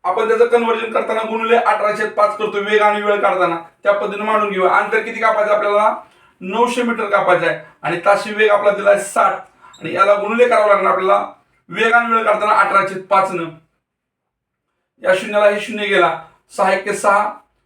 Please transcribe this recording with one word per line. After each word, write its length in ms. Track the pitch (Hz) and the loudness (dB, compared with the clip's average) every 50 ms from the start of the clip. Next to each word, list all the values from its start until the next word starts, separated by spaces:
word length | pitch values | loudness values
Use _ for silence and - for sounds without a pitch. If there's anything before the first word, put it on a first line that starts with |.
| - | -6
आपण 240 | 175 190 220 220 220 | -4 -2 0 0 0
त्याचं 200 | 233 220 240 - | 2 2 2 4
कन्व्हर्जन 440 | 233 233 233 226 226 214 226 220 | 2 2 2 2 -2 -2 -4 -4
करताना 300 | - - - - 220 220 | -4 -4 -4 -2 -4 -4
गुणिले 340 | 220 220 220 226 226 233 233 | -4 -4 -6 -4 0 0 2
अठरा 360 | - - - 214 214 202 208 208 208 | 2 2 2 0 0 0 -2 -2 -2
छेद 140 | 226 214 | -6 -6
पाच 260 | - - 208 208 208 - | -2 0 0 0 0 -2
करतो 240 | 214 208 196 202 | -6 -4 -4 -4
वेग 200 | 202 208 214 214 | -2 0 2 2
आणि 200 | 208 208 208 208 | 2 2 0 0
वेळ 180 | 202 208 202 202 | -2 -2 -2 0
काढताना, 360 | 196 196 180 185 180 170 170 170 - - _ _ - | 0 0 0 0 0 -2 -2 -4 -10 -14 _ _ 0
त्या 100 | - - | 0 0
पद्धतीने 320 | - 202 196 196 202 208 | 0 0 -6 -6 -6 -4
मांडून 260 | 220 220 208 214 202 | -2 0 0 0 -2
घेऊया. 240 | 196 185 185 175 180 | -2 0 0 2 2
अंतर 260 | 196 208 208 233 233 | 2 0 0 -2 -4
किती 180 | - 233 233 - | -4 -4 -8 -2
कापायचं 340 | 226 - - 208 208 214 208 | -2 0 0 0 0 0 0
आपल्याला? 420 | 208 208 202 202 208 214 220 - - - - _ _ _ _ _ - | 0 0 0 0 2 2 2 0 -2 -8 -18 _ _ _ _ _ -16
नऊशे 420 | 185 185 208 226 233 233 - 254 240 | -12 -6 -2 0 0 0 0 -2 -2
मीटर 260 | 233 226 220 220 202 | -2 -2 -4 -4 0
कापायचं 360 | - - - 180 180 170 165 165 | 0 0 2 2 0 2 2 -2
आहे 120 | - - - - - _ | -4 -4 -8 -18 -18 _
आणि 180 | - 160 175 175 - | -8 -6 -6 -2 2
ताशी 280 | 202 202 196 196 214 214 | 2 2 2 0 -4 -2
वेग 160 | 208 214 208 | 0 2 2
आपला 220 | 208 202 202 202 | 2 2 2 2
दिलाय 280 | 196 190 202 202 202 202 | 0 2 2 2 2 2
साठ 340 | - - - - - 139 139 - - - _ _ _ - - - | 0 -4 -2 0 0 0 0 -4 -10 -16 _ _ _ -20 -20 -14
आणि 140 | - 160 165 | -10 -6 0
याला 200 | 185 196 202 208 | 0 2 2 2
गुणिले 340 | 202 202 208 226 233 247 240 | 0 0 -2 2 2 2 4
करावं 180 | 226 220 208 208 | 4 2 4 4
लागणार 240 | 202 196 190 190 | 2 2 2 0
आपल्याला 420 | 180 170 185 190 202 202 - - - _ _ _ _ _ _ - | 0 0 2 2 2 0 0 -4 -10 _ _ _ _ _ _ -12
वेग 220 | 170 202 233 233 | -4 -2 0 2
आणि 220 | 226 240 240 233 226 | 4 2 2 2 0
वेळ 100 | 226 226 | 0 2
काढताना 300 | 214 208 208 208 214 214 | 0 0 0 0 0 2
अठरा 340 | 214 202 196 196 196 190 190 | 2 2 2 2 0 0 -2
छेद 160 | 190 185 - | -6 -10 -6
पाच 260 | - 196 190 185 - | 0 0 0 0 0
न. 180 | 180 170 165 160 156 - _ _ _ _ _ _ _ _ _ _ _ _ _ _ _ _ _ _ _ _ _ _ _ _ _ _ _ _ | -2 -6 -8 -8 -12 -18 _ _ _ _ _ _ _ _ _ _ _ _ _ _ _ _ _ _ _ _ _ _ _ _ _ _ _ _
या 140 | - 185 185 | 0 0 0
शून्याला 340 | 190 - 208 208 208 208 208 | 0 0 -2 0 4 4 4
हे 100 | 208 208 | 2 2
शून्य 260 | - - 214 208 208 | -4 -6 -8 -6 -4
गेला, 380 | 202 196 185 175 165 - - - - _ _ _ _ - - | 0 2 2 2 2 0 -2 -10 -18 _ _ _ _ -4 0
सहा 160 | - 185 190 | 0 0 0
एके 200 | 185 190 208 196 | 0 -2 -4 -6
सहा, 380 | - - - 196 - 214 - - - _ _ _ _ _ | -2 0 2 2 2 0 -2 -6 -12 _ _ _ _ _